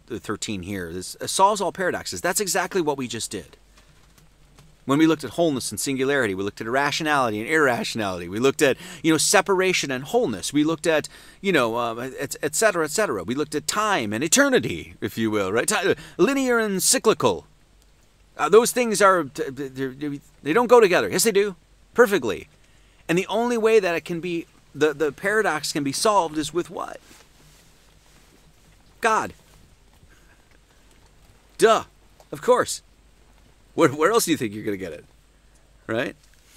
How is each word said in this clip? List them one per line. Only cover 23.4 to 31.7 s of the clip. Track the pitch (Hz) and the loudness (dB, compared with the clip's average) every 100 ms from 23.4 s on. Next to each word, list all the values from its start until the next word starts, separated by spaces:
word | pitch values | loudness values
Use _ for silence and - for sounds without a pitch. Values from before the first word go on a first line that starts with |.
| 240 240 | 0 0
way | 214 220 | 4 4
that | 185 | 4
it | 165 147 | -2 -4
can | 175 | -6
be, | 180 170 - _ _ | -4 -6 -8 _ _
the, | 143 151 | -2 0
the | 143 151 | 0 -2
paradox | 127 196 214 196 151 147 | -2 -2 0 0 -2 -4
can | 160 | -4
be | 139 | -4
solved | 131 220 202 165 151 | 0 2 2 2 -2
is | 151 | -4
with | 160 165 | -4 -6
what? | 175 - - - - - _ - - _ _ _ _ _ _ _ _ _ _ _ _ _ _ | -8 -10 -12 -20 -20 -20 _ -20 -20 _ _ _ _ _ _ _ _ _ _ _ _ _ _
God. | 233 214 110 - - - - _ _ _ - _ _ _ _ - _ _ _ _ _ _ - _ _ - | 0 0 -2 -8 -20 -20 -20 _ _ _ -20 _ _ _ _ -20 _ _ _ _ _ _ -20 _ _ 2
Duh. | 220 | 4